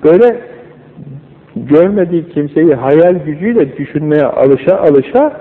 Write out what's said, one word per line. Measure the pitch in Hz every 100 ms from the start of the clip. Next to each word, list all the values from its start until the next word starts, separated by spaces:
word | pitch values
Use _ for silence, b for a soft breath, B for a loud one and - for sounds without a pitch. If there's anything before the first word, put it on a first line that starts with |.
Böyle | 156 175 240 226 - - - - - - - - - - _ -
Görmediği | 117 147 180 208 175 170 160
kimseyi | - 147 147 165
hayal | 135 127 147 175 180 151
gücüyle | 147 196 233 143 -
düşünmeye | 143 151 151 151 139
alışa | - 135 135 139 190
alışa | 175 143 131 247 294 -